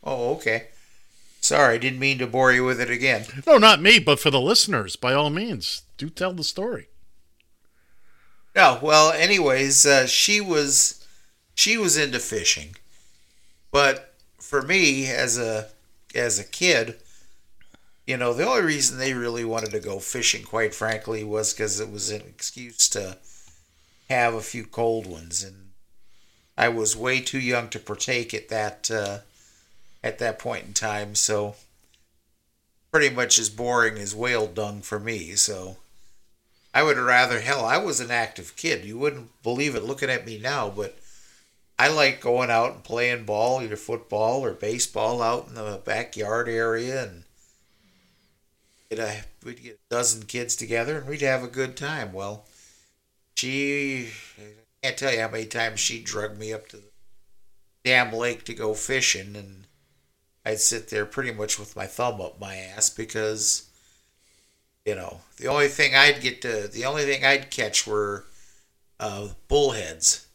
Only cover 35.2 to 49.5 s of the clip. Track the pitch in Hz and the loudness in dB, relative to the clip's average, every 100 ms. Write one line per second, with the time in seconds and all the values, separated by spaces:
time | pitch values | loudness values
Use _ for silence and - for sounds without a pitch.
35.2 | 82 101 - 98 92 95 - - - - | -6 0 0 -2 -10 -16 -20 -20 -20 -20
36.2 | _ _ _ _ _ 131 156 127 123 123 | _ _ _ _ _ 0 2 2 4 4
37.2 | 127 120 113 139 113 143 202 139 120 120 | 4 2 -2 -2 2 0 0 -4 -2 -2
38.2 | 110 - 87 - 165 143 95 110 147 135 | -2 -6 -16 -8 -4 -4 -6 -4 -4 -4
39.2 | 120 _ 110 123 147 120 107 135 131 123 | -16 _ -4 -2 -2 -4 -6 -6 -4 -4
40.2 | 110 110 117 143 107 98 98 - - - | -6 -8 -6 -4 -4 -6 -8 -10 -20 -20
41.2 | - - _ _ _ - 131 156 143 127 | -20 -20 _ _ _ 0 2 4 2 2
42.2 | 123 120 123 113 120 - - 113 123 120 | 0 0 4 2 2 -2 -8 -2 0 -2
43.2 | 110 104 117 131 117 104 - 117 - 104 | -2 0 2 0 -4 -10 -8 -8 -4 -2
44.2 | 110 131 127 90 104 120 - 107 107 120 | 0 0 -4 -6 -6 -4 -4 -2 -2 0
45.2 | 113 120 - 117 107 98 - 107 120 - | -2 -2 -6 -12 -10 -10 -6 -6 -6 -8
46.2 | 101 113 117 113 117 113 123 131 117 87 | -4 -2 -2 -2 -2 -2 -4 -6 -8 -14
47.2 | 85 _ _ _ _ _ _ _ _ _ | -20 _ _ _ _ _ _ _ _ _
48.2 | _ _ _ _ _ _ _ 110 110 104 | _ _ _ _ _ _ _ -8 -6 -8
49.2 | - - 123 | -14 -18 -18